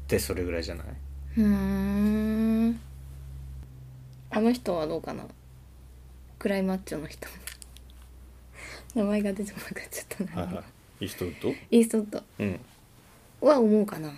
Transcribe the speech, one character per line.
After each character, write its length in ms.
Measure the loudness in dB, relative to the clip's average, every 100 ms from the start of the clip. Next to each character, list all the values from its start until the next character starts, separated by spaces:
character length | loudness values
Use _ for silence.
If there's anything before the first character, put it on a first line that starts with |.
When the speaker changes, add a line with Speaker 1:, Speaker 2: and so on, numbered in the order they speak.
| 0
Speaker 1:
て 140 | 2
そ 120 | 2
れ 100 | -2
ぐ 80 | 0
ら 80 | -2
い 40 |
じ 60 | -4
ゃ 60 | -6
な 80 |
い？ 20 | -8 -10 -10 -10 -4
Speaker 2:
ふ 80 | 2
ー 20 |
ん。 1400 | 4 4 2 0 0 2 4 4 2 2 2 4 2 0 -6 -14 -14 -14 -12 -12 -12 -12 -14 -16 -18 -18 -18 -18 -4
あ 100 | 2
の 120 | 4
人 240 | 4 2 0
は 100 | 0
ど 120 | -2
う 40 |
か 100 | -6
な？ 140 | -8 -10 -16 -20 -20 -20 -20 -20 -20 -20 -20 -20 -4
ク 100 | 0
ラ 100 | 2
イ 40 |
マ 120 | 2
ッ 40 | 0
チ 160 | -4
ョ 40 | -8
の 100 | -8
人。 200 | -12 -14 -14 -14 -16 -18 -20 -20 -20
<laughs> 920 | -20 -20 -20 -20 -20 -18 -16 -16 -4
名 100 | 0
前 180 | 2 2
が 100 | 2
出 120 | -2
て 80 | -4
こ 60 | -8
な 80 | -10
く 80 | -10
な 40 |
っ 40 | -10
ち 100 | -10
ゃ 20 |
っ 240 | -8 -6 -6
た 100 | -4
な。 60 |
Speaker 1:
は 80 | -4
い 40 |
は 60 | -6 -8 -18 -20 -8
い。 40 |
イ 20 | -6
ー 20 |
ス 80 | -4
ト 100 | -6
ウ 20 |
ッ 140 | -2
ド？ 60 | -2 -2 6
Speaker 2:
イ 100 | 6
ー 40 |
ス 40 | 8
ト 100 | 4
ウ 40 |
ッ 80 | -2
ド。 120 | -6 -8 -2
Speaker 1:
う 60 |
ん。 160 | -2 -2 -8 -20 -20 -20 -20 -20 -20 2
Speaker 2:
は 180 | 6 8
思 220 | 8 6
う 60 | 4
か 120 | -2
な？ 140 | -10